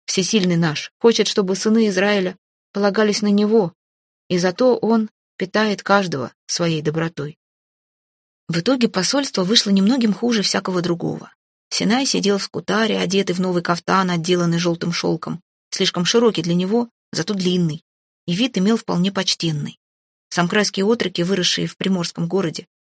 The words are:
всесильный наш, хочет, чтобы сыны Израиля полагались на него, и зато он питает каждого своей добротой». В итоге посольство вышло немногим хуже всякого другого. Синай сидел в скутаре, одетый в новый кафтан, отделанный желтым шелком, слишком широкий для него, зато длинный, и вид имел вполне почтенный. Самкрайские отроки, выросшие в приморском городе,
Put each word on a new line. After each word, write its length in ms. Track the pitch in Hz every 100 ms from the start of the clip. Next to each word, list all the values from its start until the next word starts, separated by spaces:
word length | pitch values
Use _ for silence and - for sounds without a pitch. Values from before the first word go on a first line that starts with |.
всесильный 520 | - - 180 220 180 170
наш, 340 | 170 147 - _
хочет, 280 | 233 226 202
чтобы 280 | - 190
сыны 320 | 190 220 220 214
Израиля 500 | 185 202 208 180 185 _ _ _
полагались 480 | 202 202 202 214 202
на 60 | 208
него, 460 | 202 208 226 170 - _ _ _ _ -
и 100 | 175
зато 380 | 185 180 254
он 340 | 240 208 226 214 _ _ -
питает 440 | 190 214 214 190
каждого 520 | - 202 185 147 120 _
своей 360 | - - 170 156
добротой». 560 | 156 160 165 160 147 - _ _ _ _ _ _ _ _ _ _ -
В 100 | 170
итоге 300 | 175 262 226
посольство 560 | 190 170 277 269 -
вышло 240 | 180 233 208
немногим 440 | 196 196 269 233
хуже 280 | 190 240 226
всякого 400 | 190 196 190 185
другого. 500 | 175 170 160 160 - _ _ _ -
Синай 360 | - 180 247
сидел 320 | 269 190 196 196
в 60 |
скутаре, 560 | - - 175 202 220 190
одетый 360 | 180 196 190
в 40 | 180
новый 240 | 185 175
кафтан, 480 | 170 170 - 185 185
отделанный 480 | 175 165 180 170 170
желтым 320 | 170 170 175
шелком, 500 | 170 175 165 - 160 _ _ -
слишком 320 | - 190 175
широкий 380 | 175 233 233 180
для 140 | 170
него, 340 | 175 185 226 233 _ -
зато 200 | - 160
длинный, 500 | 202 180 180 170 151 _ _ _ _ -
и 60 |
вид 240 | 175 254 196
имел 200 | 190 226
вполне 340 | - 175 185
почтенный. 680 | 196 185 - 165 151 143 - _ _ _ _ -
Самкрайские 560 | - 175 208 202 -
отроки, 380 | 196 233 185 185
выросшие 440 | 175 196 175 - 165
в 100 | -
приморском 500 | 185 185 170 - 170
городе, 400 | 185 175 156 - _ _